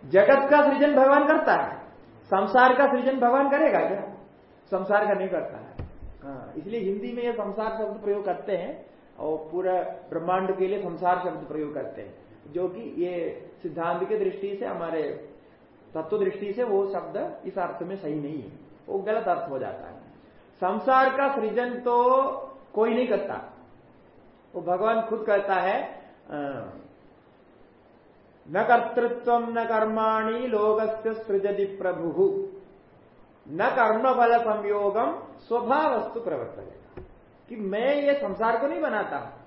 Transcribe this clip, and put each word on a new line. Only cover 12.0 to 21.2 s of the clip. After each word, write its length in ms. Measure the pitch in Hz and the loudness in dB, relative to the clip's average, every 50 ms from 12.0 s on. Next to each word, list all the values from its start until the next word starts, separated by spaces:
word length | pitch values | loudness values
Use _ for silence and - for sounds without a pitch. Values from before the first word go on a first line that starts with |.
| 104 | -14
हैं, 120 | 101 - - - - - - - 147 147 | -16 -16 -20 -20 -20 -20 -20 -20 -8 -6
जो 160 | 175 185 175 | -4 -4 -4
कि 260 | 180 220 - - - 156 | -4 -6 -12 -10 -4 -4
ये 480 | 175 180 180 175 165 156 - - - - - - - | -4 -2 -2 -4 -4 -4 -6 -10 -14 -18 -20 -12 -10
सिद्धांत 460 | 170 156 170 170 175 175 175 190 196 | -8 -6 -4 -2 -2 0 -2 -2 -2
की 80 | 214 196 | 0 0
दृष्टि 380 | 196 190 - - 196 202 196 196 | 0 -2 -2 -4 -6 -6 -6 -6
से, 60 | - | -6
हमारे 360 | - - 175 170 165 160 160 151 143 - - - - - - - - - _ - _ _ - - - - | -6 -6 -6 -6 -4 -2 -2 -2 -4 -6 -8 -12 -18 -20 -20 -20 -20 -20 _ -20 _ _ -20 -20 -10 -8
तत्व 240 | 156 160 - 208 202 | -8 -6 -2 -2 0
दृष्टि 340 | 196 190 - - 208 208 196 | 0 0 0 -4 -6 -6 -2
से 120 | 233 247 | -2 -2
वो 220 | 226 196 196 196 | 0 2 2 2
शब्द 500 | 196 196 180 151 - - 208 285 - - - - | 0 -2 -6 -6 -6 -8 -6 -6 -6 -8 -10 -12
इस 120 | 190 190 196 | -8 -6 -4
अर्थ 240 | 175 165 - - 170 | -4 -4 -6 -8 -8
में 140 | 175 196 | -8 -8
सही 180 | 196 190 151 151 | -8 -6 -6 -6
नहीं 280 | 156 143 143 156 147 110 | -6 -6 -6 -8 -10 -10
है, 100 | 95 - - - - - - - - | -12 -16 -20 -20 -20 -20 -20 -12 -6
वो 100 | - 196 | -6 -4
गलत 300 | 190 208 214 220 - 190 | -2 0 -2 -2 0 0
अर्थ 220 | 175 - - 139 | -2 -2 -2 -6
हो 80 | 139 131 | -6 -6
जाता 300 | 117 101 92 - - - | -6 -6 -8 -12 -14 -16
है। 60 | - - - - - - - - - - - - _ | -16 -18 -20 -20 -20 -20 -20 -20 -20 -20 -20 -20 _
संसार 520 | _ 180 180 196 220 220 262 262 262 262 269 | _ -2 -2 -2 0 2 4 6 6 6 6
का 260 | 262 - | 4 2